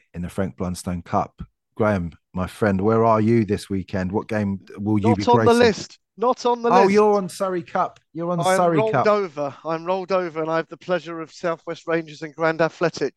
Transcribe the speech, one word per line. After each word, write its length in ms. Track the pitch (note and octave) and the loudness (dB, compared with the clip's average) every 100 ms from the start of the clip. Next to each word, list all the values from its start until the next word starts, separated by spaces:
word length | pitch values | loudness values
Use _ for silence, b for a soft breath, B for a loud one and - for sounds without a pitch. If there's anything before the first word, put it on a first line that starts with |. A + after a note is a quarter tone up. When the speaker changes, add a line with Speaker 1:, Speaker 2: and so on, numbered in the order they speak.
| _ | _
Speaker 1:
in 80 | E2+ | -12
the 80 | F2 | -8
Frank 260 | - F#2+ - | -6 -6 -6
Blunstone 460 | F2+ F2+ F#2+ F2 | -8 -6 -8 -8
Cup. 380 | - G2+ - - - _ _ - | -4 -4 -4 -10 -20 _ _ -2
Graham, 360 | G#2+ G2 E2+ - _ | 0 0 -4 -12 _
my 140 | F#2 F2+ | -8 -8
friend, 320 | - G#2+ F#2+ | -2 0 2
where 220 | G#2 A2+ | 2 2
are 160 | A2+ A2 | 4 4
you 260 | A2 A#2 G2 | 4 2 2
this 240 | G2 - | -4 -4
weekend? 420 | F#2+ F2+ F#2+ F#2 | -6 -4 -6 -4
What 160 | G#2 - | -4 -4
game 320 | G#2+ G2+ F#2+ - - | -4 -2 -4 -10 -8
will 220 | G2+ G#2+ | -2 2
you 100 | G#2+ | 2
Speaker 2:
Not 80 | G2 | 2
Speaker 1:
be 80 | G#2+ | 4
Speaker 2:
on 120 | A#3+ | 4
the 40 | A3+ | 6
Speaker 1:
gracing? 140 | A#3 | 6
Speaker 2:
list. 400 | A#3+ F3+ - - _ - | 4 2 -8 -20 _ -4
Not 280 | A#3+ A#3+ B3 | -2 0 -2
on 160 | A#3+ | -2
the 80 | A#3 | 2
Speaker 1:
Oh, 140 | G3 | 4
Speaker 2:
list. 100 | G3 | 6
Speaker 1:
you're 220 | G#3 G#3+ G#3 | 6 4 2
on 100 | F#3 | -2
Surrey 340 | - F#3+ F3+ | -6 -6 -6
Cup. 380 | E3+ F#3 E3 - _ | -4 -4 -4 -6 _
You're 180 | E3 E3+ | -8 -4
on 80 | F3 | 0
Speaker 2:
I'm 160 | F3+ F#3+ | 2 4
Speaker 1:
Surrey 220 | F3 E3 | 4 2
Speaker 2:
rolled 160 | A3 | 2
Speaker 1:
Cup. 120 | C#3 G#3 | 2 2
Speaker 2:
over. 460 | G#3 F#3 C#3+ C#3+ - D#3 | 2 -2 -6 -8 -6 -6
I'm 180 | E3 | -6
rolled 300 | E3+ F#3+ F3+ | -4 -6 -2
over, 280 | F#3 F3 D#3 | -2 -2 -4
and 80 | D#3 | -2
I 60 | E3 | -2
have 140 | D3+ | -4
the 80 | D#3+ | -12
pleasure 420 | - F3+ D#3 E3 | -4 -4 -4 -12
of 140 | D#3 | -14
South 280 | - F3 E3 E3+ | -6 -6 -6 -8
West 180 | D#3+ E3+ | -10 -4
Rangers 340 | E3 D#3+ D3 | -4 -4 -12
and 120 | D#3 | -14
Grand 280 | D3 D#3+ D#3+ | -2 -2 2
Athletic 540 | D#3+ - E3 - C#3 | 0 0 -2 -2 -6